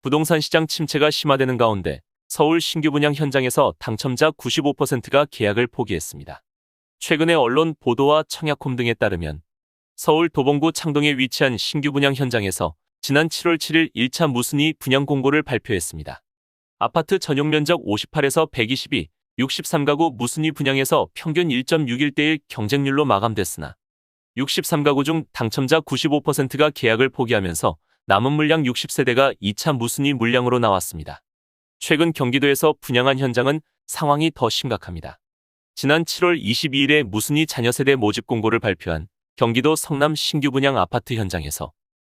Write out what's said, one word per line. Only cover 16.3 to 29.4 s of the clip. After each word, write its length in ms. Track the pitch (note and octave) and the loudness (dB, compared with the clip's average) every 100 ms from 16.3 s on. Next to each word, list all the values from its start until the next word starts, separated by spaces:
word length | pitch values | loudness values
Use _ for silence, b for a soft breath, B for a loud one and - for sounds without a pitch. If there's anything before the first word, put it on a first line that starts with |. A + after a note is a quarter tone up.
| _ _ _ _ _ | _ _ _ _ _
아파트 400 | A#2+ E3+ D#3 F#3+ | -2 -2 0 -2
전용 320 | - C#3 D3 | 0 -2 0
면적 320 | D3+ D3 F3 | 0 0 -2
오십팔에서 640 | - G#2+ - D#3 C#3 D3 D#3+ | 0 -4 -2 -2 0 2 0
백이십이, 560 | - A2+ C3 - B2+ D#2+ _ _ - | -2 -2 -2 -4 -6 -6 _ _ -4
육십삼 460 | C3+ - - D#3+ C#3+ | -4 -4 -4 -2 0
가구 260 | D3 E3 | 2 0
무순위 380 | A#2 A#2+ - D#3 | 0 -4 -2 -4
분양에서 560 | D3+ C#3 C3+ C3+ D3+ F#2 - | -2 -2 0 2 0 0 -6
평균 340 | E3 D#3 F3 | -4 0 0
일 140 | B2+ | 0
점 260 | C3 E3 C3+ | 0 0 0
육일 220 | B2 D3 | 0 0
대 180 | C#3 D3+ | 0 0
일 100 | D#3 _ | 0 _
경쟁률로 580 | - G#2 C#3 C#3 C#3 C#3+ | -6 -2 0 2 2 2
마감됐으나 720 | G2+ A2 G#2+ F#2 - D2 - _ _ _ _ _ - | 2 2 -2 -4 -6 -12 -14 _ _ _ _ _ -6
육십삼 460 | C4+ - - D#3 | -2 -2 0 2
가구 220 | D3 C#3 C#3 | 4 2 2
중 180 | D#3+ C#3 | -2 -4
당첨자 480 | - A2+ - C3 D#3+ | -4 -4 -2 2 2
구십오 400 | - C3 D#3 D3 | 0 -2 2 0
퍼센트가 500 | D3 C#3+ C3+ C3+ D3+ | 0 -2 -2 0 0
계약을 380 | - A#2+ A2+ C3 | 2 0 2 0
포기하면서 680 | - A#2 A2+ F#2 E2 A2 - _ _ - | 0 0 0 0 -2 -2 -2 _ _ 0
남은 260 | G2 B2 | 2 2
물량 320 | D3+ D3+ D#3+ C3 | 0 2 2 0
육십 260 | A#2+ - | -2 -6
세대가 400 | - B2+ B2 C3+ | 0 2 4 2
이 140 | - | 2